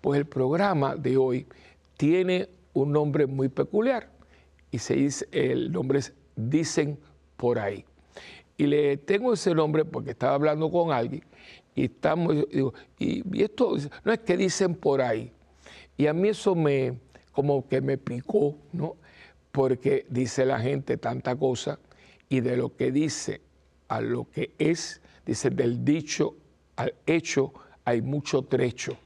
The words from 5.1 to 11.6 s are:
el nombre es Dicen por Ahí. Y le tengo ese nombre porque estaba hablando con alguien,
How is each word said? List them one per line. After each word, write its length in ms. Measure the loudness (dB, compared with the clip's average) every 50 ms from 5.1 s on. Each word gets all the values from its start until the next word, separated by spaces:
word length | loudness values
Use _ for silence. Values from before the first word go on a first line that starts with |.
| 0 -4 -10 -4 -2
el 400 | 0 0 2 0 0 -2 -2 -2
nombre 260 | -4 -2 0 0 0
es 140 | 0 -2 -12 _ _ _ _
Dicen 640 | -6 -4 0 0 0 0 0 0 0 0 -2 -4 -8 -12 -20 -20 _ _ _ _
por 220 | _ 0 0 0 2
Ahí. 260 | 0 -4 -4 -6 -12 _ _ _ _ _ _ -20 -20 -20 -20 -20 -20 _ _
Y 100 | _ 0
le 300 | 2 2 4 2 2 0
tengo 360 | -2 0 0 0 2 2 2 0
ese 220 | 2 2 2 2
nombre 300 | 2 2 2 2 0 0
porque 260 | 0 -2 -8 -8 -8
estaba 240 | -6 -2 0 2 2
hablando 360 | 4 2 2 2 2 -2 0
con 220 | 2 2 2 2 0
alguien, 320 | 0 0 -2 -4 -8 -12 _ -20 -20 -20 -20 -20 -20